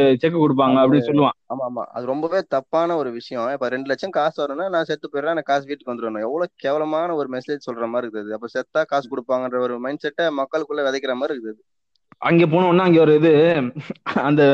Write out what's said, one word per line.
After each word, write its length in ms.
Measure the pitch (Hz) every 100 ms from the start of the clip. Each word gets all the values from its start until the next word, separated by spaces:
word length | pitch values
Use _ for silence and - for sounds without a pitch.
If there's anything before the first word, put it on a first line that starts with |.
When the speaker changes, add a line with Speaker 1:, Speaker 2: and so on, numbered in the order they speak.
| 135 127
Speaker 1:
செக் 180 | 160 170
கொடுப்பாங்க" 400 | 151 131 131 131
Speaker 2:
அது, 60 |
Speaker 1:
அப்படின்னு 260 | 131 143 147
சொல்லுவான். 280 | 147 135 - -
Speaker 2:
ஆமா, 160 | 131
ஆமா, 200 | 123 120 -
அது 180 | 117 123
ரொம்பவே 340 | 143 165 190 -
தப்பான 480 | 135 - 160 170 165
ஒரு 140 | 131
விஷயம். 380 | 117 - 123 117
இப்ப 160 | 139 123
ரெண்டு 200 | 127 135
லட்சம் 220 | 131 190
காசு 260 | 165 156 -
வரும்னா, 300 | 143 143 190
நான் 160 | 170
செத்து 240 | 160 151 147
போயிடுறேன், 260 | 143 151
எனக்கு 180 | 165 139
காசு 140 | 139 139
வீட்டுக்கு 260 | 143 123
வந்துடணும். 320 | 120 113 110
எவ்வளவு 280 | 113 156 175 _
கேவலமான 580 | 135 151 156 156 175
ஒரு 140 | 156 135
மெசேஜ் 380 | 127 135 143 -
சொல்ற 200 | 117 117
மாதிரி 200 | 120 120
இருக்குது. 260 | 107 104
அப்ப 160 | 107 117
செத்தா 360 | 135 - 156 156
காசு 200 | 143 120
கொடுப்பாங்கன்ற 520 | 131 120 127 127 127
ஒரு 160 | 123 120
மைண்ட் 200 | 127 147
செட்டை 280 | 151 156 165 139
மக்களுக்குள்ள 480 | 135 160 147 147
விதைக்கிற 300 | 139 131 135
மாதிரி 200 | 123 151
இருக்குது. 260 | 135 110 107 _ _ _ _ _ -
Speaker 1:
அங்க 260 | - 170 170
போன 200 | 165 180
உடனே 160 | 175
அங்க 160 | 180 165
ஒரு 140 | 151
இது, 180 | 151 165 147 165 160 123 147 - - - 170
அந்த 260 | 135 151 139